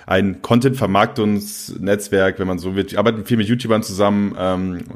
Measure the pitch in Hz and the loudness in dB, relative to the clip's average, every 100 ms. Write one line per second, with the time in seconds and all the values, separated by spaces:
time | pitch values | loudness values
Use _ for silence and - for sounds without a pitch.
0 | - 95 98 92 - 120 131 127 104 98 | 0 2 2 0 2 4 4 2 2 4
1 | 117 - 107 104 - - - - 95 104 | 2 2 0 0 -2 -10 -12 -6 0 0
2 | - 98 95 92 92 92 92 95 95 95 | 0 2 2 0 -2 -4 -4 -2 -2 0
3 | 107 110 98 117 107 120 113 110 113 95 | 0 0 0 0 2 0 0 -2 0 0
4 | 101 101 101 - 92 92 95 90 - | 2 2 -2 -2 -2 -2 -4 -6 -10